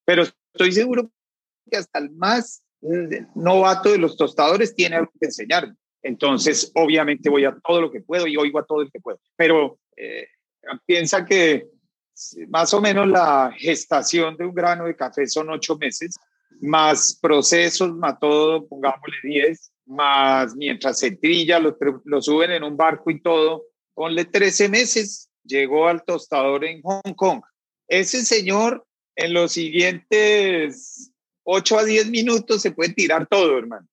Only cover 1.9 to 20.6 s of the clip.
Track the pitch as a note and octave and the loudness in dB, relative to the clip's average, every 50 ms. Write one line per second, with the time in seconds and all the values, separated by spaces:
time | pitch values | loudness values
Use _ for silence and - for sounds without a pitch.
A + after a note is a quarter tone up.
1.9 | - D3+ D3 C#3+ D3+ D#3+ F3+ G3+ A#3 B3 A#3 - - - _ _ _ _ - D#3 | -8 -8 -8 -8 -8 -4 -2 0 0 0 -2 -6 -12 -20 _ _ _ _ -6 -4
2.9 | E3+ F3+ E3+ D#3+ - - - - - - E3 F3 F#3 F#3+ F#3+ F#3+ F#3 F#3 - G#3 | -4 -4 -4 -6 -8 -10 -12 -12 -8 -2 0 2 4 4 4 4 2 2 2 2
3.9 | G#3 F#3+ E3 D3+ - - D#3 B2+ - - D3 D#3 F3+ G#3 A#3 G3+ - - F3 E3+ | 4 4 2 0 0 0 -2 0 0 2 2 2 2 2 0 0 0 -2 -2 0
4.9 | E3 E3 D#3+ - _ - E3 C#3+ - - - A#2 D#3+ F3 D3+ A2 - _ _ _ | 0 -2 -4 -4 _ -6 -6 -6 -6 -6 -4 -2 -2 -2 -2 -4 -12 _ _ _
5.9 | _ _ - C3+ A#2+ - D3 C#3+ C3+ A2 - D3+ D3 - - - - D#3+ E3 D3+ | _ _ -10 -8 -6 -2 0 0 0 2 0 0 0 -2 -2 -2 0 0 2 2
6.9 | D#3 D#3+ D3+ D3 D3 - - D3+ D3 C#3+ C#3 C3+ C3+ - - E3+ E3+ E3+ E3 D3 | 2 2 2 0 -2 -2 0 0 2 2 2 0 -2 -4 -2 -2 0 0 0 -2
7.9 | C3 A2 F#2+ - D#3+ F3+ E3+ D#3+ D3 D3 D3 D3 C#3 D3+ D3 - D#3 D3+ D3 C#3 | -6 -10 -8 -4 -4 -2 -2 -2 -2 -2 -2 -2 -2 -4 -4 -4 -4 -4 -4 -6
8.9 | - A2+ - A#2+ G2 - _ _ _ - E3+ D#3+ E3 D#3 D3 C3 - _ _ _ | -10 -16 -14 -14 -14 -14 _ _ _ 0 2 4 4 4 2 0 -4 _ _ _
9.9 | _ - A2 A2+ A2 A#2 A#2 - _ _ _ _ _ _ - - C3 B2 _ - | _ -16 -16 -14 -14 -14 -16 -18 _ _ _ _ _ _ -16 -16 -16 -6 _ 0
10.9 | F3 E3+ E3 - G3+ F#3+ F3 - G3 F#3 E3+ D#3+ D3 - - - _ _ _ _ | 0 0 0 0 -2 -2 0 2 2 4 4 4 2 0 -2 -8 _ _ _ _
11.9 | _ _ _ _ _ - - - - - - E3 - E3 E3+ E3 G#3 G3+ G#3 G#3 | _ _ _ _ _ -20 -20 -18 -18 -16 -10 -4 0 0 0 2 2 2 2 2
12.9 | G3 G3 G3+ G3 F#3+ F#3 E3+ D#3 C#3+ C3+ C3 B2 A2+ - C3 D#3+ D#3 - - - | 2 2 2 4 4 4 4 4 4 2 2 0 -2 -4 -2 -2 -2 -2 -2 -2
13.9 | E3 C#3+ B2 - E3+ E3+ E3 D#3+ D#3+ D3+ E3+ F3+ F3+ F3 E3+ F3 F3 E3+ E3+ E3+ | -2 0 0 0 0 0 0 -2 -4 -6 -8 -6 -4 -2 0 0 0 -2 -4 -8
14.9 | E3 - - B2 - D3 C#3 A#2+ - D#3 D#3 D#3 D#3 D3+ - - D#3+ D3+ D3+ C3 | -6 -6 -8 -6 -4 -4 -4 -2 -4 -6 -6 -6 -8 -8 -6 -6 -6 -4 -6 -6
15.9 | - - E3 F3 F3+ - _ _ _ _ _ _ _ - - C#3+ D#3 D#3+ D#3 D#3 | -6 -8 -12 -12 -14 -16 _ _ _ _ _ _ _ -10 -4 0 2 4 4 4
16.9 | D3+ - - - - _ - D#3+ D3+ C#3+ C#3 - E3+ E3+ F3 E3+ - - F#3+ F3 | 4 2 0 -2 -2 _ 2 2 4 4 4 2 2 2 2 2 0 -2 -2 -4
17.9 | E3 E3 E3+ D3 C3 - D3+ D3 D3 D3+ D#3 D#3 D#3+ D#3+ C#3+ - C#3 C#3 C3+ C#3 | -4 -4 -4 -4 -4 -2 0 2 2 2 2 2 0 -2 -4 -10 -8 -4 -2 -2
18.9 | C3+ C3+ C#3+ D3 D3+ - - C#3 D3 C#3+ C#3+ D#3+ E3 - _ _ _ _ _ B2+ | -2 -4 -8 -14 -14 -12 -8 -4 -2 0 0 0 0 -4 _ _ _ _ _ -12
19.9 | C3+ C#3+ D3 C#3+ C#3 C#3 C3+ C3+ C3+ C3+ C3 A2+ A2+ C3+ | -6 -2 0 2 2 4 4 4 2 2 0 -2 -6 -6